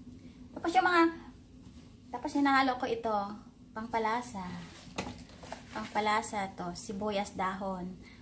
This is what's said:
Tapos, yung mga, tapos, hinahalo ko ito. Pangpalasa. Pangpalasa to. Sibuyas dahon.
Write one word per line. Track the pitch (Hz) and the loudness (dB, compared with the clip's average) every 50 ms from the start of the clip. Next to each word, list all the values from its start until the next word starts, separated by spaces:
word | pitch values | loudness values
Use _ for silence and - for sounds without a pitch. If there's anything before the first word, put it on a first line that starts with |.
| - - - - - - - - - - - | -16 -16 -16 -16 -16 -18 -18 -18 -18 -14 -6
Tapos, | - - 339 349 | -2 0 4 6
yung | 370 370 359 | 6 6 8
mga, | 349 339 339 330 - - - - - - - - - - - - - - - - - - - - | 8 8 8 8 6 0 -8 -16 -18 -18 -20 -20 -20 -20 -18 -18 -18 -18 -20 -20 -20 -20 -14 -12
tapos, | - - - 302 - | -8 -8 -4 -2 2
hinahalo | 285 277 277 269 269 269 262 247 - | 4 6 6 6 6 6 4 2 0
ko | 262 240 | 0 0
ito. | 226 226 226 220 214 202 202 202 214 - - - - - - - - | 0 0 0 2 2 0 0 -2 -6 -10 -14 -18 -20 -20 -20 -14 -10
Pangpalasa. | 220 226 226 233 226 220 214 226 247 - - - 190 185 180 175 175 170 - - - - - - - - - - - - - - - - - - - - - - | -10 -6 -2 0 0 2 2 0 0 -2 -4 -6 -8 -8 -8 -8 -10 -10 -12 -14 -16 -16 -10 -8 -8 -8 -8 -10 -12 -14 -16 -16 -16 -14 -14 -14 -14 -12 -10 -8
Pangpalasa | 220 214 - - 208 214 208 214 220 220 - 220 208 190 190 - | -8 -6 -2 0 0 2 4 2 2 0 0 -2 -4 -4 -4 -6
to. | - 180 175 175 | -6 -6 -6 -6
Sibuyas | - - - 202 196 208 214 208 196 202 - - | -6 -8 -8 -6 -4 -2 0 0 0 -2 -2 -2
dahon. | 190 185 185 190 190 202 190 190 180 180 185 185 - - - - - | -2 -2 -2 -2 -2 -4 -4 -4 -4 -6 -8 -8 -12 -14 -18 -20 -20